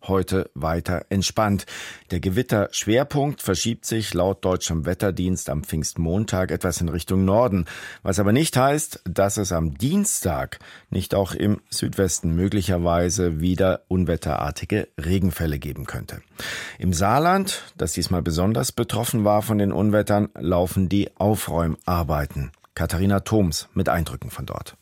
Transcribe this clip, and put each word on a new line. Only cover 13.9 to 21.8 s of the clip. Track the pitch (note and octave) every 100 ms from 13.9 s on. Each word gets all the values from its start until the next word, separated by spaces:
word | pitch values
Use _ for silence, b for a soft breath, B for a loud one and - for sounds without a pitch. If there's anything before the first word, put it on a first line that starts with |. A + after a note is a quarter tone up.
| F#2 E2+ D#2+ D#2+ C2+ D2 - - G#2+ - -
Regenfälle | D2+ F#2+ F#2 - E2 C#2+
geben | C#2+ C2+ C2
könnte. | B1 - - - B B B B B
Im | F#2
Saarland, | E2 G2 B2+ E3+ G3 F#3+ - - -
das | -
diesmal | - E2+ F2
besonders | E2+ D#2+ F#2+ A#2+ C3+
betroffen | - G#2+ A2 A#2 A#2
war | G#2 G#2
von | - G#2+
den | G2+
Unwettern, | D2+ G#2 G#2 G#2 G#2 G#2 -
laufen | D2+ F2+ F2+ G2 F2+
die | G2+ G2 -
Aufräumarbeiten. | G2+ G#2+ - D#2+ E2 -